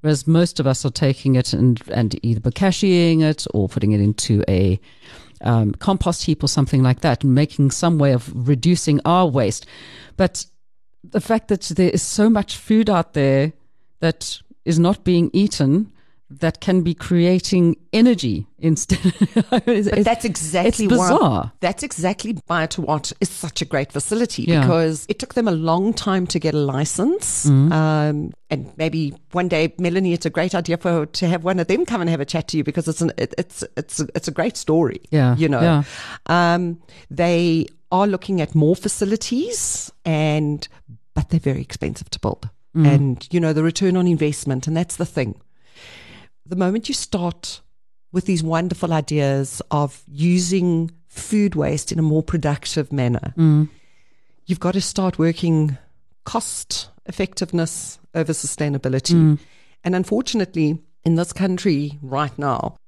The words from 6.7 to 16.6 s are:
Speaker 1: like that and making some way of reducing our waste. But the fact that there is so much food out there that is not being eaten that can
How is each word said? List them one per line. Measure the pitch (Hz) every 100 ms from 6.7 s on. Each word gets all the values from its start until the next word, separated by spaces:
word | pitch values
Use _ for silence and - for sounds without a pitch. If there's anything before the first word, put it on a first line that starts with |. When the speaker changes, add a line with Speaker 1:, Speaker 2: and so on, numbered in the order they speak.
| 135
Speaker 1:
like | 131 127
that | 165 127
and | 139 127
making | 151 - 139
some | - 175 160
way | 143
of | 123 117 - 123
reducing | 143 160 175 - 147 -
our | 175 180
waste. | 135 107 - - - - - - -
But | 185 - - - - - - - -
the | 220
fact | - 226 -
that | 196
there | - 160 180
is | 180
so | - - 208
much | 220 196 -
food | - 220 214
out | 190 165
there | 151 139 135 147 - - - - -
that | 165 165 - - - - -
is | 165
not | 170 202 -
being | 175 170
eaten | - 202 - 135 156 214 - _ - -
that | 139 165
can | -